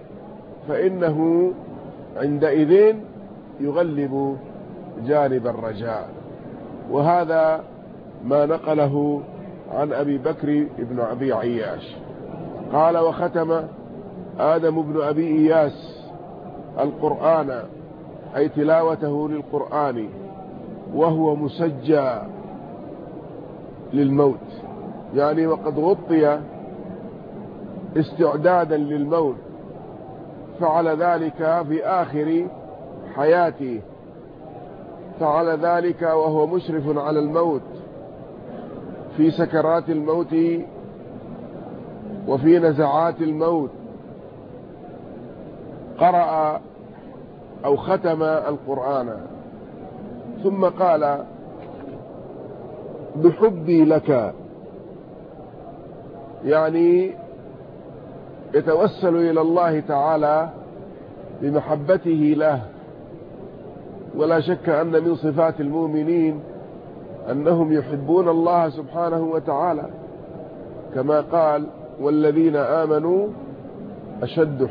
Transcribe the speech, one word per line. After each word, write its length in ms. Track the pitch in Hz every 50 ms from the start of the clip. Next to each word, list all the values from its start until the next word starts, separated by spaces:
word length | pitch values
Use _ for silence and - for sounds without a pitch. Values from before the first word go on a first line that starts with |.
| - - - - - - - - - - - - -
فإنه 840 | - 147 - 175 190 190 180 175 160 151 151 160 165 165 170 180 180 185 - - - - - - - - - - - -
عندئذ 800 | - 131 143 147 143 151 156 135 160 151 143 180 196 214 214 220 214 208 - - - - - - - - - - -
يغلب 800 | 143 147 139 170 175 165 147 143 143 131 131 139 139 139 135 135 - - - - - - - - - - - 110 110
جانب 400 | 127 147 151 143 135 131 127 113
الرجاء. 600 | 123 113 110 110 113 107 98 117 117 110 104 82 - - - - - - - - - - - - - - - - -
وهذا 720 | 123 139 147 165 175 175 170 160 165 160 160 160 160 156 - - - - - - - - - - - - -
ما 200 | 120 139 147 147
نقله 760 | 143 165 156 - 156 156 151 147 139 139 147 147 147 147 143 - - - - - - - - - - -
عن 180 | 131 147 151 131
أبي 240 | 131 143 147 143
بكر 480 | 135 127 156 160 156 151 143 147 147 147 147 -
بن 220 | - 123 117 123 123
أبي 340 | 120 110 120 123 135 135 117
عياش. 640 | 110 110 120 120 113 107 98 85 73 - - - - - - - - - - - - - - - - - - -
قال: 240 | 147 156 165 170
"وختم 640 | 165 160 165 151 - 175 170 - 170 165 160 165 165 156 156 - - - - - - - - - - - - - -
آدم 420 | 127 151 160 165 160 160 156 160
بن 200 | 156 147 151 156
أبي 260 | 143 147 151 151 165
إياس 760 | 165 151 156 156 156 160 160 151 139 - - - - - - - - - - - - - - - - - - - - - -
القرآن"، 840 | 135 147 139 - 151 151 143 120 139 156 165 160 147 139 127 117 104 - - - - - - - - - - - - - -
أي 140 | 135 147 151
تلاوته 800 | - 151 147 156 160 165 165 165 160 156 156 147 143 147 151 147
للقرآن، 800 | 151 147 147 - 147 143 123 - - 151 147 139 123 117 107 98 98 98 98 - - - - - - - - - - - - - -
"وهو 420 | 139 160 165 160 160 160 156 147
مسجى"، 760 | 147 147 135 - - 170 160 143 127 120 143 160 147 135 131 120 107 104 - - - - - - - - - - - - - - - - - - - - - - - - - - - - - - - - - -
للموت، 420 | 139 143 135 139 143 143 139 120 - - - - - - - - - - - - - - - -
يعني 320 | 131 143 151 151 165 165
وقد 320 | 160 160 151 - 156 143 147
غطي 600 | 151 180 202 185 - - 165 160 151 147 147 151 151 - - - - - - - - - - - - - - - - - - - - - - - - - - - - - -
استعدادا 800 | 156 156 - - 156 170 147 143 151 151 175 180 175 170 151 156
للموت، 580 | 151 147 143 151 147 143 147 165 165 160 139 120 107 - - - - - - - - - - - - - - - - - - - - - - - -
فعل 280 | 175 160 156 170 170
ذلك 760 | 160 156 156 170 175 170 165 160 156 - - 160 156 165 175 165
في 180 | 143 151 160 -
آخر 640 | 151 190 180 170 123 135 151 151 156 165 170 175 185 - - - - - - - - - - - - -
حياته، 680 | 131 143 156 170 180 175 160 135 - 139 127 117 107 98 - - - - - - - - - - - - - - - - - - - - - - - - - - -
فعل 400 | 165 151 147 160 170 165 160 151
ذلك 420 | 165 170 175 170 170 175 170 -
وهو 460 | 170 165 160 160 156 156 151 156 151
مشرف 500 | 156 180 180 175 175 165 160 139 151 147
على 220 | 147 143 147 156 151
الموت، 420 | 151 147 151 165 170 170 151 127 - - - - - - - - - - - - - - - - - - - - - - - - - - - - - - -
في 140 | 151 151 160
سكرات 580 | 147 - 170 - - 156 151 156 165 170 - 160
الموت 460 | 160 151 151 156 160 170 170 - 160 160 165 170 170 170 170 - - - - - - - - - - - - - - - - - - - - - - - - - - - - - 104 101 101
وفي 320 | - 135 131 135 160 170 175
نزعات 640 | 165 160 147 139 156 139 143 156 165 170 156 147
الموت، 480 | 165 156 151 151 160 165 170 160 143 123 - - - - - - - - - - - - - - - - - - - - - - - - - - - - - - - - - - - - - - - - - - - - -
قرأ 640 | - 160 180 180 175 170 160 160 156 156 151 151 - - - - - - - - - - - - - - - - - - - - - -
أو 100 | 139 143
ختم 480 | 135 - 165 185 143 - 170 160 156 160
القرآن، 920 | 156 156 156 107 127 147 135 131 135 139 135 123 139 143 135 123 117 110 101 87 - - - - - - - - - - - - - - - - - - - - - - - -
ثم 220 | 196 196 190 190
قال: 580 | 180 175 180 185 180 165 151 151 143 143 143 - - - - - - - - - - - - - - - - - - - - - - - - - - - - - - - - - - - - - - -
"بحبي 720 | 151 156 170 156 - 214 226 190 165 156 170 170 160 156
لك"، 480 | 151 160 151 - 151 143 120 107 92 - - - - - - - - - - - - - - - - - - - - - - - - - - - 339 - - - - - - - - - - - - - - -
يعني 640 | 131 151 156 160 160 160 165 170 170 175 180 185 190 - - - - - - - - - - - - - - - - - - - - - - - - - - - - -
يتوسل 600 | 147 156 165 156 165 208 208 - - 190 180 165
إلى 260 | 170 170 165 160 160
الله 380 | 160 165 170 180 175 165 156 151
تعالى 680 | - - 151 139 139 156 160 156 151 147 151 156 165 165 - - - - - - - - - - - - - - - - - -
بمحبته 920 | 135 143 147 143 - - 156 151 143 156 185 185 - 175 165 156 151 151 151
له، 240 | 147 156 156 143 127 107 - - - - - - - - - - - - - - - - - - - - - - - - - - - - - -
ولا 220 | 127 151 160 165 160
شك 300 | 147 175 180 - - 170
أن 340 | 156 147 165 170 160 160 160
من 120 | 170 170
صفات 460 | 131 - 156 139 160 165 160 - -
المؤمنين 800 | 147 143 147 165 165 156 151 156 151 160 170 170 160 156 151 147 147 - - - - - - - - - - - - - - - - 113
أنهم 420 | 123 139 147 165 175 165 165 156 156
يحبون 560 | 151 123 131 151 139 139 143 165 185 180 170
الله 400 | 165 165 165 170 175 175 165 160
سبحانه 520 | 135 151 147 123 - 170 170 170 165 165
وتعالى، 640 | 160 160 160 156 139 160 143 139 165 180 160 147 147 - - - - - - - - - - - - - - - - - - - - - -
كما 260 | 131 131 143 151 151
قال: 460 | 143 - 160 170 160 151 147 147 151 151 - - - - - -
"والذين 540 | 135 147 151 151 151 151 143 160 165 160 147
آمنوا 720 | 143 135 117 147 165 160 156 156 151 156 170 180 190 208 214 202 - - - - - - - - - - - - - - - - - 127
أشد 420 | 123 - 165 160 156 143 127 135 123